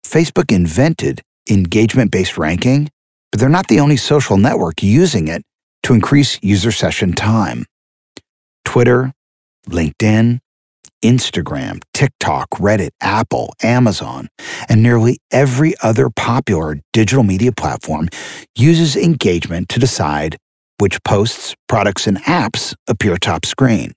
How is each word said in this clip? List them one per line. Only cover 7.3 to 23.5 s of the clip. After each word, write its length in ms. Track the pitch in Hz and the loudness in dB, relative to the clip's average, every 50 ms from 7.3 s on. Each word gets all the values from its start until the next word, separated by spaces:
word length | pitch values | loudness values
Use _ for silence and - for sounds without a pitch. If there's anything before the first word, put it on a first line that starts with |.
| 113 110 101 76 58 58 - _ _ _ _ _ _ _ _ _ _ - _ _ _ _ _ _ _ _ _ | 0 0 0 -2 -6 -10 -12 _ _ _ _ _ _ _ _ _ _ -20 _ _ _ _ _ _ _ _ _
Twitter, 480 | - - 127 117 120 123 123 131 131 - _ _ _ _ _ _ _ _ _ _ - | -2 0 2 4 4 2 2 0 -4 -8 _ _ _ _ _ _ _ _ _ _ -6
LinkedIn, 680 | 85 87 82 76 73 _ 110 107 110 110 117 117 120 120 _ _ _ _ _ _ _ _ - - _ _ | -4 -2 -2 -4 -2 _ 0 2 2 4 2 2 0 -2 _ _ _ _ _ _ _ _ -20 -20 _ _
Instagram, 760 | - 113 123 123 - - - - 76 - - 69 64 - - - - _ - | 2 2 2 2 0 -4 -6 -6 -6 -6 -8 -8 -8 -10 -10 -12 -16 _ -4
TikTok, 560 | - 139 139 _ _ - - 76 67 - _ - - | -2 -2 -2 _ _ -4 -2 -2 -4 -4 _ -6 -2
Reddit, 320 | 87 101 107 104 87 69 _ _ | 0 0 0 0 -2 -6 _ _
Apple, 540 | - 95 101 110 113 _ - - - - - _ | -4 -2 -2 -2 -2 _ -4 -6 -6 -8 -8 _
Amazon, 680 | - 113 120 127 123 110 95 - - - 64 67 - - _ - - - - - - - | -2 0 2 2 2 2 0 -2 -8 -10 -12 -14 -16 -18 _ -18 -16 -14 -14 -14 -2 0
and 140 | 120 110 | 2 4
nearly 380 | 110 120 120 117 113 120 127 - _ _ | 4 4 4 4 2 2 0 -2 _ _
every 420 | - 127 143 135 123 131 156 156 - - | 0 0 2 2 2 2 0 0 0 0
other 280 | - 110 110 123 135 123 | -2 0 2 2 0 0
popular 680 | - - - - 120 131 147 - 98 80 82 76 76 73 - _ | -2 -2 -2 0 0 0 0 -2 -2 -2 -2 -6 -6 -8 -10 _
digital 300 | - 113 110 101 127 135 117 | 0 0 2 2 2 2 2
media 280 | 98 92 95 117 123 | 2 2 0 0 0
platform 580 | 110 - - 71 65 - - - 78 76 85 87 - - - - - - - _ _ | -2 -2 -6 -6 -6 -6 -6 -6 -4 -4 -4 -6 -6 -12 -16 -16 -16 -18 -20 _ _
uses 400 | - 120 156 170 160 170 151 135 | 2 4 4 6 4 2 0 0
engagement 760 | - - 170 165 131 - 98 87 85 - - 85 87 85 - | 0 0 0 0 2 0 0 0 -2 -4 -6 -6 -6 -6 -4
to 100 | - 117 | -2 0
decide 560 | - - - - 82 76 73 76 76 80 80 - _ _ _ _ _ _ _ - | 0 0 0 -2 -4 -2 -2 -4 -4 -6 -8 -10 _ _ _ _ _ _ _ -2
which 240 | 104 95 - - | -2 -2 -2 -4
posts, 520 | _ - - 98 107 117 - - - - - _ _ | _ 0 0 2 2 0 -4 -8 -12 -14 -14 _ _
products, 400 | - 123 107 101 101 95 - - | -2 0 0 0 0 -2 -2 -4
and 120 | 110 98 95 - | -2 -4 -2 -2
apps 500 | - 170 175 104 - - - - - - _ _ - | -2 0 0 -2 -2 -4 -6 -8 -8 -12 _ _ -6
appear 280 | - - - 104 85 | -4 -2 0 -2 0
top 300 | 82 - - 85 87 - | 0 -2 -4 -4 -4 -4
screen. 460 | - | -8